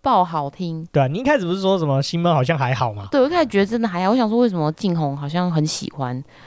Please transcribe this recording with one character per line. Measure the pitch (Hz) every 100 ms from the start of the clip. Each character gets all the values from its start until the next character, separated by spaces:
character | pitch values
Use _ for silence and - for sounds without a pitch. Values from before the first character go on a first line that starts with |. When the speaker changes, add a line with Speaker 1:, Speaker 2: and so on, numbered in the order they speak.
Speaker 1:
爆 | 269 208
好 | 175 160 143
听。 | - 175 160 165
Speaker 2:
对 | 147
啊， | 135
你 | 180
一 |
开 | 269 294
始 |
不 | 170
是 | 190
说 | 190 190
什 | 151
么 | 135
《心 | 139 165
闷》 | 175
好 | 151
像 | 127 151
还 | 127
好 | 117 120
吗？ | 104 98
Speaker 1:
对， | 277
我 | 269
一 |
开 | 349
始 | 262
觉 | 196
得 | 202
真 | 233
的 | 226
还 | 175 185
好， |
我 | 254
想 | 214
说 | 233
为 | 240
什 | 180
么 | 151
静 | 160 196 165
红 | 147
好 | 143 143
像 | 170 180
很 | 160 151
喜 | - -
欢， | - 127 127 - -